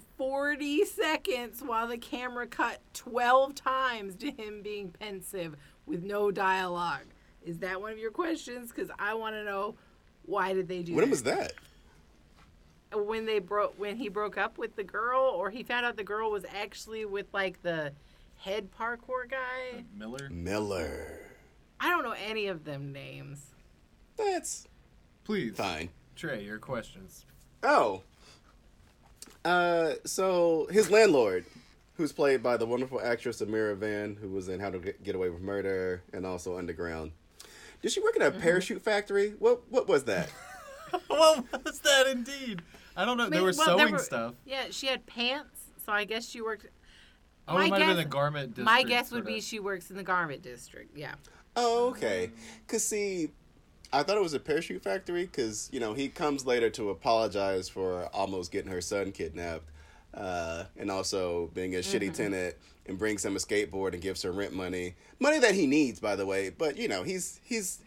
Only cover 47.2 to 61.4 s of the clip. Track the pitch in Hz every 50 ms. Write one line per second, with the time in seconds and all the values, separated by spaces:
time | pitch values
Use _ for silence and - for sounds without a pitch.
47.2 | _ _ _ _ - - 156 185 202 - 202 196 202 - 185 170 156 147 143 139
48.2 | 143 147 147 147 135 120 110 - - 220 226 254 254 233 240 240 254 - 240 240
49.2 | - 214 214 220 208 - 233 214 190 202 196 175 165 - 190 196 190 185 185 180
50.2 | 170 151 135 - - 123 123 120 - - - - - - - 147 147 127 - -
51.2 | - - - - - _ - 240 240 233 233 240 240 254 247 208 - 110 98 92
52.2 | 90 90 - - - - - - - - - 220 - - 220 208 202 202 190 175
53.2 | 156 147 - - - - - - - _ - - - - - 139 143 165 202 214
54.2 | 190 165 147 127 - - 143 160 170 - 185 185 - 196 196 190 - - 349 -
55.2 | - 370 - - - 113 107 107 - - - 127 117 107 107 135 139 131 - -
56.2 | 165 147 143 135 127 131 123 120 117 110 - - 110 101 95 - - 131 113 113
57.2 | 113 104 95 101 98 98 98 95 92 - - 98 95 92 90 87 87 - - 104
58.2 | 98 98 95 92 90 - - 98 - - 92 90 87 - 104 101 98 95 98 -
59.2 | 90 78 73 85 87 85 82 80 78 - - - - - - - - - - -
60.2 | 101 92 90 87 82 82 82 85 92 - - - 104 101 98 95 95 - - 98
61.2 | 92 87 85 85